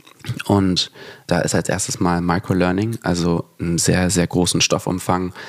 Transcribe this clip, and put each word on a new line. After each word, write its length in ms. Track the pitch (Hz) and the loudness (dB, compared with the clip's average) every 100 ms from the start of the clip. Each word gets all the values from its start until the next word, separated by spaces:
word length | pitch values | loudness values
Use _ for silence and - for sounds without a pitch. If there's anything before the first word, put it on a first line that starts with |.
| - - - - - | -18 -14 -10 -6 0
Und 460 | 98 98 90 - - - - - | 2 2 0 -2 -8 -20 -10 -2
da 120 | 87 | 0
ist 160 | - 92 | 2 0
als 120 | - | 0
erstes 320 | 82 - - | -2 -2 -2
mal 220 | 90 87 | 0 0
Microlearning, 800 | 87 87 - 92 90 92 110 113 | 0 0 0 0 2 0 -2 -2
also 480 | - 87 85 85 - - | -2 0 2 0 -2 -6
einen 180 | 85 85 | -2 0
sehr, 320 | - 90 90 | 2 2 2
sehr 180 | 87 85 | 2 2
großen 340 | 87 87 82 | 2 2 2
Stoffumfang 720 | - 76 - 90 - 90 90 - | 2 0 -2 -4 0 0 -2 -8